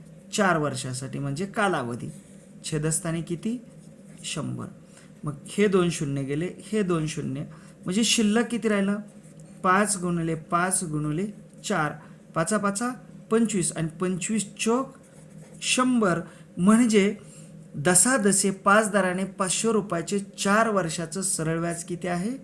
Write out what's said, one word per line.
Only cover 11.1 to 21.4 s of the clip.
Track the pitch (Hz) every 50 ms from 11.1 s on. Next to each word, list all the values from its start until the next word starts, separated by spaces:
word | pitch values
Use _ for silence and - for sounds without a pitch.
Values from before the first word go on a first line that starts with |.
| 151 156 190 220 208 - - - - - -
चार. | - 208 175 156 147 147 - - - - - - - -
पाचा | 160 165 160 214 208
पाचा | 202 202 196 - 240 247 254 - - - - - - -
पंचवीस | 220 226 233 214 - 196 165 151
आणि | - 151 160 165
पंचवीस | - - 185 185 185 170 180 - 220 220 196 - - -
चोक | - 220 226 254 269 262 - - - - - - - - - - - - - -
शंभर, | - - - - 254 254 254 240 220 190 170 160 170 - - - - - - -
म्हणजे | 175 196 220 226 247 233 214 208 190 202 220 - - - - - - - - - - - -
दसा | 143 143 175 180 175 - 240 262 262
दसे | 202 202 190 - - 196
पाच | 190 196 - 202 196 214 220 214
दराने | 190 208 190 180 180 180 190
पाचशे | 190 - - 196 180 - - - 226
रुपयाचे | 226 214 180 208 175 170 160 - 202 202
चार | 196 - - - - 202 196 214 226 220
वर्षाचं | 208 196 175 165 160 - 170 160 - 190
सरळ | 185 175 - -